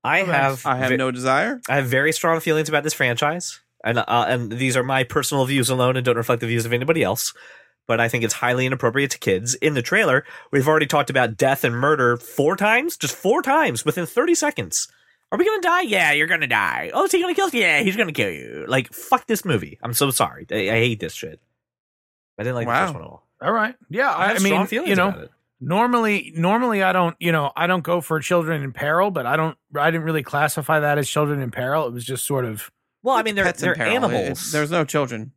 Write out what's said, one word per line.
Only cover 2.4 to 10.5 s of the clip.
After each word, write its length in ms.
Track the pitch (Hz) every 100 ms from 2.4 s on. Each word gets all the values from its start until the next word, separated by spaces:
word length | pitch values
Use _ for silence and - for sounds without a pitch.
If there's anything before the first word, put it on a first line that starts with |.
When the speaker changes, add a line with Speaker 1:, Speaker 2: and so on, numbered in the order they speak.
Speaker 1:
feelings 300 | 165 156 151
about 120 | 151
this 120 | 151
franchise, 640 | - 131 120 147 175 - - _ _
and, 140 | - 117
uh, 60 | - 117 110
and 220 | 127 113
these 240 | 117 131
are 80 | 127
my 200 | 127 131
personal 400 | 127 156 135 143
views 240 | 131 139 120
alone 280 | 127 127 127
and 60 | 123
don't 100 | 117
reflect 240 | 117 120
the 60 | 117
views 180 | 117
of 80 | 113
anybody 300 | 120 131 165
else. 320 | 98 104 - - - - _ _ -
But 140 | 117
I 80 | 117
think 160 | 123
it's 100 | 113
highly 300 | - 123 123
inappropriate 460 | 127 131 120 131 139
to 80 | -
kids. 360 | - 95 120 -
In 180 | 151
the 80 | 143
trailer, 420 | 117 196 185 131 - - -